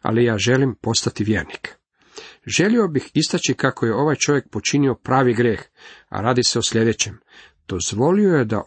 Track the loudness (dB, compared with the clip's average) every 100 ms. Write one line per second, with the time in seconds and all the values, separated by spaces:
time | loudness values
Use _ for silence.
0 | -2 2 2 2 2 2 2 -2 -4 -2
1 | -2 -2 -2 -2 -4 -12 -16 -16 _ _
2 | _ -20 -20 -18 -4 0 2 2 2 -2
3 | -2 -2 -2 -2 -2 0 -2 0 -2 0
4 | 0 0 0 0 -2 -6 -2 2 2 0
5 | 0 2 2 2 0 -2 -8 _ -20 -20
6 | _ -4 0 0 0 0 0 0 0 0
7 | -4 -10 _ -20 -20 _ -10 -8 -4 0
8 | 2 4 4 2 0 -2